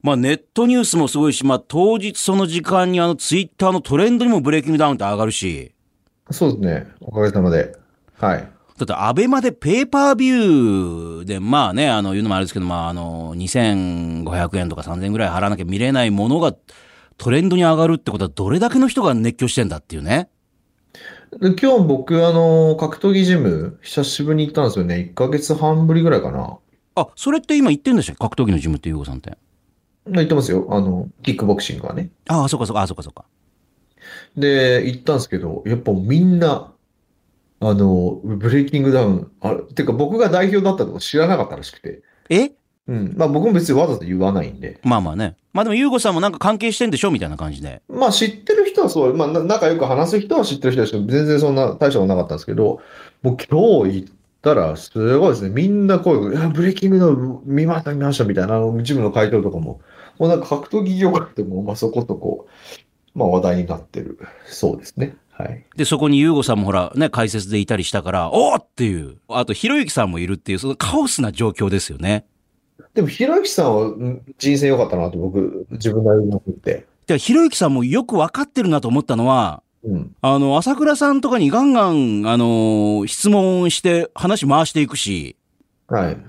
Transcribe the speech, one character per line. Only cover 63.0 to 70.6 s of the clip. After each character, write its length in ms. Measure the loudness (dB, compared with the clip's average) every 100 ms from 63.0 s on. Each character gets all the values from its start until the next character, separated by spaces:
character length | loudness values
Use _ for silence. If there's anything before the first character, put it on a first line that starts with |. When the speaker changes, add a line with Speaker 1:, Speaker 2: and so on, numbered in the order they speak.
| _
Speaker 2:
ま 120 | -4 0
あ、 20 |
話 120 | 2
題 140 | 0 -2
に 80 | -4
な 100 | -8
っ 60 |
て 180 | -10 -14
る。 180 | -12 -16 -20 -20 -20
そ 260 | -6 -4
う 40 | -4
で 80 | -12
す 100 | -8
ね。 180 | -8 -10 _
は 140 | -14
い。 220 | -12 -12 _ -6
Speaker 1:
で、 80 |
そ 140 | -2 0
こ 100 | 2
に 100 | 4
ユ 120 | 4
ー 40 | 2
ゴ 60 |
さ 120 | 0
ん 40 | 0
も 60 |
ほ 80 | 0
ら、 180 | 0 -2 -2
ね、 140 | -2
解 180 | 0 -2
説 220 | -4 -4
で 80 | -4
い 80 | -2
た 100 | -2
り 80 |
し 60 | -2
た 120 | -4
か 100 | -2
ら、 180 | -4 0
「お 220 | 2 2
ー！」 20 | 0
っ 60 | -4
て 180 | -4
い 180 | -4 -2
う。 160 | -8 -16 _
あ 160 | -4
と、 80 | -4
ひ 160 | -2 -2
ろ 80 | 0
ゆ 80 |
き 60 | -2
さ 140 | -2
ん 60 | -2
も 80 | -2
い 80 | -4
る 80 |
っ 20 | -6
て 140 | -6
い 20 |
う、 40 |
そ 100 | -6